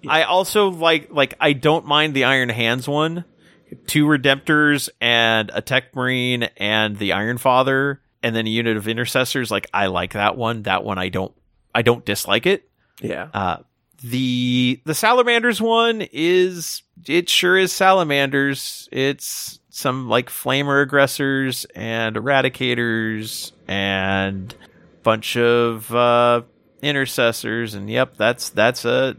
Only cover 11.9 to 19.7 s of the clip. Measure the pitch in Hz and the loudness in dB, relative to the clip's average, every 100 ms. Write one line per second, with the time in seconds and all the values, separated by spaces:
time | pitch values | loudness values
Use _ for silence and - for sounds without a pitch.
11.9 | 120 - 101 - 101 175 196 _ _ _ | 0 -2 -6 0 0 2 -2 _ _ _
12.9 | _ 110 76 92 101 95 82 - _ _ | _ -8 -8 -6 -4 -4 -4 -10 _ _
13.9 | _ 123 127 127 123 123 123 127 127 - | _ -6 -2 -2 0 0 0 0 -2 -4
14.9 | 156 220 247 240 233 233 202 220 226 233 | -2 2 4 4 2 0 0 0 2 2
15.9 | 226 190 120 160 180 185 180 160 - _ | 0 -6 -2 2 2 2 -2 -10 -10 _
16.9 | _ - 160 175 - 180 185 185 - 190 | _ -4 -2 0 0 4 2 2 2 4
17.9 | 190 165 139 139 139 139 135 - - - | 4 2 0 0 0 0 -2 -8 -12 -10
18.9 | - 135 139 - - - - _ | -2 -2 -2 -8 -10 -12 -16 _